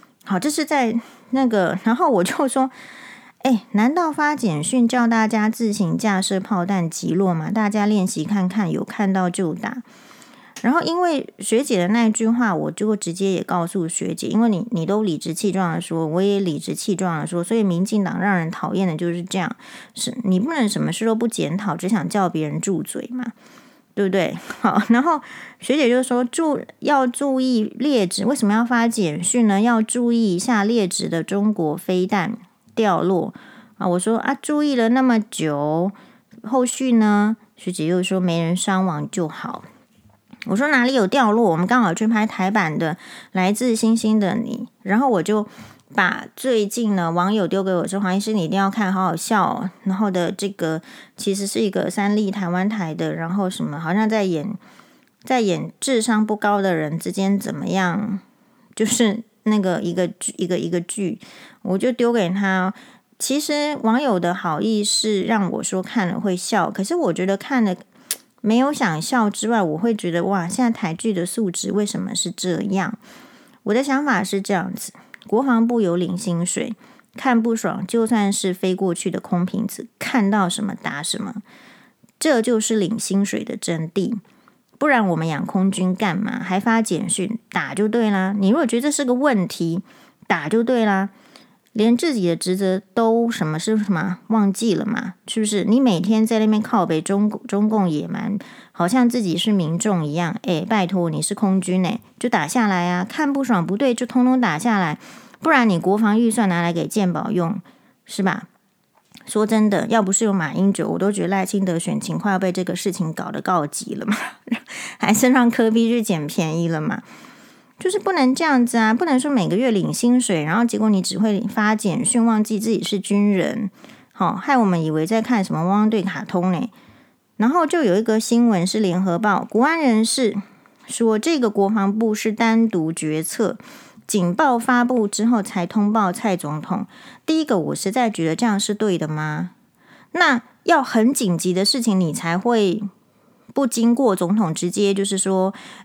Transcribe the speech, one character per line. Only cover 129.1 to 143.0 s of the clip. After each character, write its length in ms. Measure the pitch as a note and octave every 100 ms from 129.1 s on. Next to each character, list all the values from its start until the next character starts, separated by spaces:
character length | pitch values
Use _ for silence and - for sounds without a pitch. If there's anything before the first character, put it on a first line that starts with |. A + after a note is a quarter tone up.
| E3+
报， 280 | G#3+ F#3+ -
国 160 | A3
安 160 | C#4+ E4
人 240 | C4+ A3
士 320 | A3+ - A3+ G3+ - _ _ _ -
说 320 | - A3+ G#3+
这 220 | E4 D4+
个 80 | A3+
国 220 | G3+ G3
防 200 | A3 G3
部 240 | A3 A3+
是 160 | G#3+ A3
单 380 | G#3+ A3+ A3+ A3+
独 240 | F3 D#3+
决 300 | E3+ D#3 D#3
策， 340 | D#3 - G#3 - - - - - -
警 280 | G#3 F3
报 240 | G#3 D4 A#3+
发 260 | A#3 B3
布 240 | A#3+ B3 G#3
之 160 | -
后 180 | A3+ A#3
才 240 | - F#3 F3
通 240 | G#3+ G#3
报 220 | A3 F#3+
蔡 240 | F#3 A3 F3+
总 240 | D3 D#3
统。 260 | - - - - - -
第 160 | - D#4+
一 60 | D4+
个， 120 | G3
我 160 | D3
实 160 | D3 F#3+
在 200 | B3+ A3+
觉 180 | G#3 D#3+
得 80 | E3
这 80 |
样 160 | A#3 G3
是 140 | G#3
对 240 | G#3 G#3+ E3+
的 100 | D#3
吗？ 440 | D3+ D#3 D3+ F3+ _ _ _ _ - _
那 300 | F4 E4 A#3 - _
要 180 | - D#4+
很 320 | A#3+ A3+ A#3
紧 240 | - G3+ E3
急 160 | F3+
的 100 | F3+
事 160 | G3+ C4+
情， 180 | A3+ F#3+
你 140 | E3
才 240 | D#3 E3 F3+
会 460 | A#3+ A3+ G3 - G3+ -